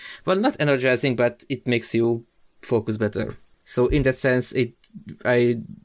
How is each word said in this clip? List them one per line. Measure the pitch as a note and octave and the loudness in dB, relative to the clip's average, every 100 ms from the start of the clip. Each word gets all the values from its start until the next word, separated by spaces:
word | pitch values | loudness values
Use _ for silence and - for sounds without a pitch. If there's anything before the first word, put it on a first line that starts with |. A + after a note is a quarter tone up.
| - - - | -18 -8 -2
well, | F#3+ | 0
not | B3+ - | 0 0
energizing, | D3 C3+ B2+ B2 C#3 A#2+ | 0 2 2 2 0 2
but | A#2+ - - | 0 -2 -8
it | B2+ B2+ | -6 -2
makes | A#2 - A2+ | -2 0 0
you | A#2 A#2 - _ _ _ | 2 0 -6 _ _ _
focus | - A#2 A2 G#2+ | -2 -2 0 -2
better. | G#2 G2 - - _ _ | -2 -2 -6 -8 _ _
So | - - B2 | -6 0 2
in | D3 | 4
that | C3+ B2+ | 2 2
sense, | C3+ B2+ - | 2 0 0
it, | - A#2+ - - - - - | -2 -2 -6 -20 -20 -18 -6
I | - B2 A#2+ A#2 - - | 0 2 2 0 -6 -16